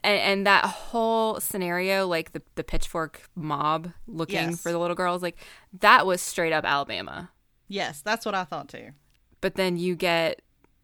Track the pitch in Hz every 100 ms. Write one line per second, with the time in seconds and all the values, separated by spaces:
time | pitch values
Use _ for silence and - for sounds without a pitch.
0 | - 202 - 196 196 196 190 - - 233
1 | 226 226 220 - - 202 180 175 185 196
2 | 190 165 165 156 - - 151 - - 170
3 | 160 - - - 156 143 151 160 170 -
4 | - 170 160 180 165 170 170 170 175 175
5 | 180 180 175 - - - _ 185 214 247
6 | 190 180 - - 165 156 147 143 139 92
7 | 98 71 170 _ _ _ - 196 139 139
8 | 208 226 220 196 180 160 - - 113 143
9 | _ _ _ - 196 190 185 175 180 170
10 | 180 170 165 - _ _ _ _